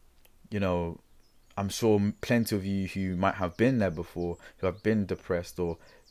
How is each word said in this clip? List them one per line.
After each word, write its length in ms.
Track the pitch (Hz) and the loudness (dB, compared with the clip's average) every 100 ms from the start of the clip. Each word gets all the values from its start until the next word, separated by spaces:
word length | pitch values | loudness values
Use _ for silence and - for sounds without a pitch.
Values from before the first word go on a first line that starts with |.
| _ _ - _ - | _ _ -20 _ -8
you 100 | 104 | -2
know, 380 | 98 90 85 80 _ - _ _ _ - | 0 0 -2 -6 _ -20 _ _ _ -6
I'm 120 | 98 | -4
sure 300 | - 113 104 | 0 4 4
m-, 160 | 101 - | 4 0
plenty 360 | - 120 113 104 | 0 2 2 -2
of 80 | |
you 220 | 95 98 95 | -2 -2 -2
who 300 | 95 95 90 | -4 -2 0
might 200 | 95 - | 0 0
have 200 | 90 - | -2 2
been 220 | 117 127 | 2 4
there 120 | 95 | 0
before, 480 | 80 85 87 87 85 - - | -2 -8 -4 -4 -6 -12 -4
who 80 | 95 | -2
have 160 | 92 | 0
been 240 | 107 110 95 | 0 2 0
depressed 520 | 90 - 87 87 - | -4 -2 -4 -4 -4
or 200 | 85 82 - - _ | -4 -4 -12 -20 _